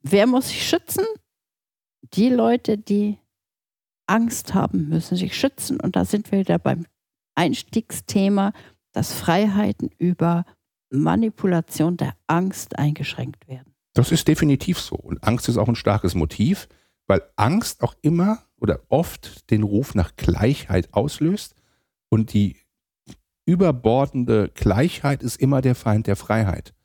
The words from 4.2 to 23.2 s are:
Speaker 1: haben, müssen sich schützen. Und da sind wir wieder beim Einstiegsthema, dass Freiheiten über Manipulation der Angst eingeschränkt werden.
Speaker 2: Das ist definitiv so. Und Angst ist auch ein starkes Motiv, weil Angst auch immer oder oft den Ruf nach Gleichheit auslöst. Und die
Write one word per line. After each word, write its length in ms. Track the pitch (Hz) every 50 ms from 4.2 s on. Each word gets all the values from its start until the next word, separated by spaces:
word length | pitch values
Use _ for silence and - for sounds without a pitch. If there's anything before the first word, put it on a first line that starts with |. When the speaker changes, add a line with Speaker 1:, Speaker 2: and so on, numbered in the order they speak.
| 233 233 - - - - -
Speaker 1:
haben, 340 | 190 - - - 185 160 147
müssen 280 | 156 165 165 - -
sich 200 | 180 185 170 -
schützen. 420 | - - 269 _ - - - 180 -
Und 160 | - - 180
da 100 | 190 180
sind 260 | 190 - 208 214 - -
wir 60 | 196
wieder 200 | 190 - 175 170
beim 280 | - - - 170 170 _ _ _ _ _ _ _ _ _ _
Einstiegsthema, 1200 | - 170 170 - - - _ - 226 220 _ - - - - - 104 98 98 202 - - 196 202 - - - _ _ _ _ _
dass 200 | - - - -
Freiheiten 760 | - - - 165 180 208 214 196 202 208 202 208 _ - 226 _ _
über 480 | - 180 180 - 165 170 170 170 175 _ _ _ _ _ _ _ _ _
Manipulation 1080 | - 135 151 160 165 202 226 220 214 - - 190 180 170 165 - - - 156 165 180 170
der 160 | - - - _ _
Angst 520 | - 151 170 185 190 196 - - - - -
eingeschränkt 720 | - 147 151 - 147 - - - 127 131 - _ _ _
werden. 260 | 131 127 131 _ _ _ _ _ _
Speaker 2:
Das 180 | - - - 165
ist 160 | 160 - -
definitiv 500 | 156 - - 151 139 135 - - 180 -
so. 160 | - - -
Und 300 | - - - - - -
Angst 240 | - 110 123 - -
ist 80 | 120
auch 120 | 113 101 104
ein 60 | 120
starkes 400 | - - - 104 - - 92 -
Motiv, 540 | 92 78 76 - - 104 135 196 - - - _ _ _ _ _ _ _
weil 160 | _ 98 95 - - _
Angst 460 | - 107 113 160 208 233 - - _ -
auch 120 | 117 - _ _
immer 420 | 151 165 170 180 202 214 226 _ _ _ _
oder 200 | - 104 80 67 _ _
oft 600 | - 139 170 - - - - - - - _ _
den 120 | - 107 107
Ruf 320 | 101 101 101 135 - -
nach 220 | 104 92 - -
Gleichheit 760 | - - - 87 87 101 117 147 - - - - 90 87 - -
auslöst. 640 | 104 110 147 - - 147 160 190 208 - - _ _ _ _ _ _ _ _ _ _ _ _
Und 240 | - 110 110 - -
die 220 | 107 101 95 - _ _ _ _ _ _ _ _ _ _ - - _